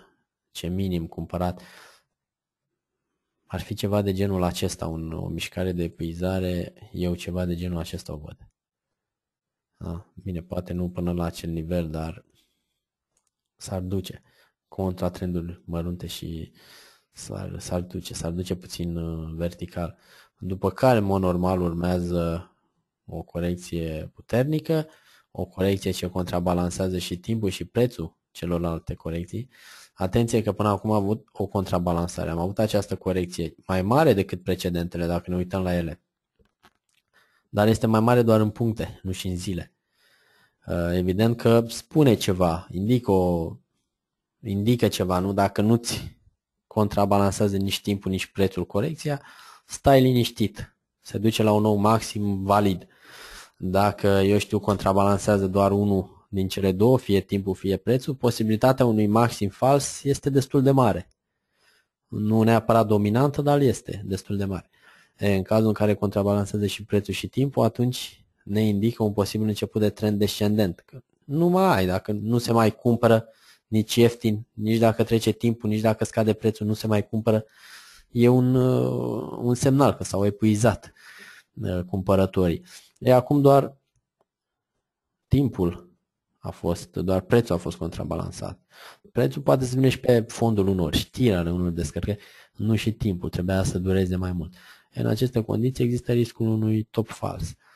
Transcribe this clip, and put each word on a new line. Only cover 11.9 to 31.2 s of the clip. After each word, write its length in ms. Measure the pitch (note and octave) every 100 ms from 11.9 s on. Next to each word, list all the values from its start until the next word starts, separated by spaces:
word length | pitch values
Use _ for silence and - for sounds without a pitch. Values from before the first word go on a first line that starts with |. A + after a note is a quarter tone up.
| D#2 D#2+ F2 _ _ _ _ _ _ _ _ _ _ _ _ _ _
s-ar 260 | - F#2+
duce 400 | F#2 F#2+ F2+ - _ _ _ _ _
contra 420 | - F#2+ F2+ F2+
trenduri 520 | F2+ F#2 F2 E2 F2 -
mărunte 420 | E2+ E2+ F2 F2
și 440 | - E2 D#2+ E2+ _ - - - _ _
s-ar, 480 | - - G2+ F#2+ F2+
s-ar 220 | - F2+
duce, 320 | F2+ F#2 -
s-ar 180 | - E2
duce 240 | E2+ F2+ F2+
puțin, 420 | - - F2 E2+
uh, 340 | E2 E2 D#2+ D#2+
vertical. 640 | E2+ E2+ F2 - E2+ - _ - _ _
După 320 | F#2 F#2+ F#2+
care, 280 | - C3 A#2+
în 60 |
mod 180 | G2+ G2
normal, 400 | F#2 F2 F2+ F#2
urmează 880 | F2 E2+ F2+ F2+ F2 F2 E2+ E2+ - _ _ _ _ _ -
o 160 | E2
corecție 920 | E2 F2 F2 F2 - E2+ E2 D#2 F2
puternică, 760 | - - A2+ C3+ D#3 D#3 D#3+ D#3 _ _ _ _
o 140 | - F#2
corecție 460 | - F#2+ G2 G2
ce 160 | F#2 F2+
contrabalansează 880 | F#2 F2+ F2+ F2 F2 F2 F2 F#2+ F2+
și 200 | - F2
timpul 320 | - A2+ G#2
și 160 | - E2+
prețul 520 | - B2 - E2 - _
celorlalte 640 | - E2+ F2 E2+ E2 -
corecții. 560 | F2+ E2+ E2 F2 G#2+ B2+ _ - - -
Atenție 500 | - F#2+ A#2 A#2 A#2
că 80 | G#2
până 180 | F#2+ G#2
acum 220 | G2 A2
am 120 | G#2+
avut 240 | G2 A2+